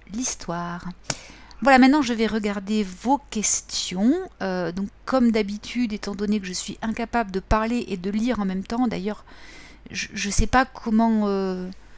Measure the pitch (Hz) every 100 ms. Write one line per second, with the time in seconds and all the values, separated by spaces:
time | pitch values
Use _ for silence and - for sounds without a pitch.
0 | - 208 254 - - 170 175 175 180 -
1 | - - - - - - 262 254 262 302
2 | 233 226 220 220 208 202 196 214 196 180
3 | 226 269 - 220 196 - - - - 185
4 | 226 349 370 - 190 185 165 175 202 -
5 | - 262 233 220 202 208 - 240 240 208
6 | 202 196 208 208 185 180 - - 226 220
7 | 233 240 202 190 - 220 220 240 - 190
8 | 190 214 240 214 196 190 196 233 247 175
9 | 196 208 - - - - - - - 202
10 | - 214 202 - 226 254 254 - 233 220
11 | 226 214 208 196 190 185 185 - -